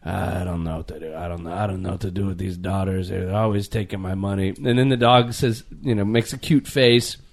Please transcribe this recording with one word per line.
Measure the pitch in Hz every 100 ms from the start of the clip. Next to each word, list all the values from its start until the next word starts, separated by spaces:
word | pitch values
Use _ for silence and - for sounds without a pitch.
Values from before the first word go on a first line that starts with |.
I | - 95 92 92
don't | 90 87
know | 82 80
what | 82
to | 78
do. | 82 78
I | 87
don't | 85
know. | 85
I | 87 104
don't | 95
know | 92
what | 92
to | 98
do | 90 98
with | 90
these | 95 90
daughters. | 90 98 95 95 92
They're | 95 92 98
always | 110 104 98
taking | 117 98 101
my | 92 95
money. | 98 98 95
And | 92 135 120
then | 131
the | 127
dog | 117 123 120
says, | 117 131 113 - -
you | 143 110
know, | 101
makes | 113 113
a | 139
cute | - 151 -
face | - 123 120 117 - -